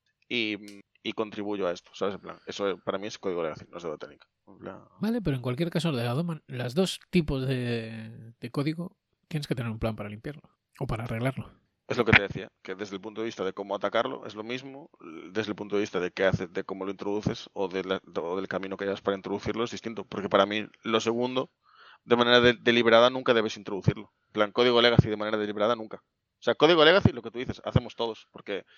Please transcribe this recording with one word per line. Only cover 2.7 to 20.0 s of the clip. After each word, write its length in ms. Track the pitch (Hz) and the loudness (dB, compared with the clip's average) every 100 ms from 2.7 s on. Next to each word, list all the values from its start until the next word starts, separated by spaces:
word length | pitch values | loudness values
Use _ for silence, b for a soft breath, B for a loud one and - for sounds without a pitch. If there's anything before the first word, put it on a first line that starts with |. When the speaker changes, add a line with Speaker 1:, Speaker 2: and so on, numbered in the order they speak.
| 90 | -2
Speaker 1:
para 140 | - 95 | -4 -6
mí 100 | 107 | -8
es 100 | - | -8
código 240 | 98 85 | -6 -4
legacy, 220 | 80 78 - | -4 -6 -14
no 80 | 87 | -12
es 60 | |
deuda 140 | 85 76 | -10 -10
técnica. 300 | 73 69 _ _ - | -14 -18 _ _ -20
En 100 | 95 | -16
plan 260 | 95 98 98 - | -16 -16 -18 -8
Speaker 2:
Vale, 220 | 208 233 | -6 -4
pero 160 | 175 131 | -4 -4
en 40 | |
cualquier 280 | 123 123 170 | -4 -4 -4
caso, 240 | 170 165 | -2 -2
de 100 | 127 | -2
las 120 | 120 127 | -2 -2
dos 100 | 175 | -4
man-, 180 | 156 - | -8 -10
las 280 | 127 123 143 | -8 -4 0
dos 240 | 185 - _ | -2 -4 _
tipos 360 | 180 156 135 131 | 0 2 -2 -2
de, 840 | 127 120 117 113 113 110 113 113 - | -2 -2 -4 -6 -12 -14 -16 -20 -14
de 140 | 120 | -8
código, 460 | 147 147 156 175 - _ _ - | -4 -4 -4 -10 -14 _ _ -10
tienes 180 | 151 151 | -8 -4
que 80 | 123 | -4
tener 160 | 117 | -4
un 80 | 110 | -4
plan 160 | 113 107 | -4 -4
para 140 | 104 | -10
limpiarlo 320 | 104 147 147 - _ _ - | -12 -12 -14 -20 _ _ -10
o 100 | 131 | -6
para 180 | 110 120 | -6 -6
arreglarlo. 520 | 113 131 - - - _ _ - | -4 -4 -4 -10 -18 _ _ -4
Speaker 1:
Es 100 | - | 0
lo 80 | 110 | 4
que 60 | |
te 100 | 104 | 4
decía, 260 | 101 92 - _ | 2 -6 -12 _
que 140 | - 95 | -12 -10
desde 200 | 101 98 | -10 -10
el 40 | |
punto 200 | 107 107 | -10 -10
de 40 | 113 | -8
vista 180 | - | -6
de 80 | 95 | -6
cómo 220 | 95 101 | -6 -6
atacarlo 500 | 98 101 113 131 135 110 | -4 -2 0 -2 -6 -10
es 80 | 104 | -12
lo 80 | |
mismo, 480 | 110 127 135 135 160 _ 82 80 82 | -10 -10 -10 -18 -20 _ -16 -14 -8
desde 180 | 98 104 | -4 -4
el 60 | 101 | -6
punto 180 | 104 101 | -2 -2
de 60 | |
vista 180 | 104 92 | 0 -2
de 120 | 90 | -2
qué 120 | - 95 | 2 2
haces, 280 | - 85 | 2 -2
de 100 | 95 | -6
cómo 220 | - 95 95 | -8 -6 -8
lo 60 | |
introduces 580 | 95 98 104 107 120 - | -6 -4 -4 -4 -6 -8
o 140 | 98 95 | -6 -4
de 160 | 95 | -4
la, 160 | 92 95 - 87 | -2 -4 -4 -6
o 140 | 80 95 | -4 -4
del 120 | 95 | -4
camino 300 | 92 95 95 | -6 -6 -6
que 80 | 98 | -4
llevas 160 | 98 | -2
para 160 | - 98 | -2 -2
introducirlo 460 | 95 98 107 107 | -4 -6 -4 -4
es 80 | 120 | -6
distinto, 340 | 98 113 104 | -6 -10 -12